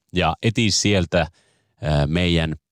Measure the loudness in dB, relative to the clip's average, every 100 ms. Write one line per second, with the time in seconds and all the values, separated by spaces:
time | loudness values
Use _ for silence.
0 | _ -2 -2 -2 -2 0 0 0 0 0
1 | 0 0 -2 -6 _ _ _ _ -2 0
2 | 0 0 0 0 0 -6 _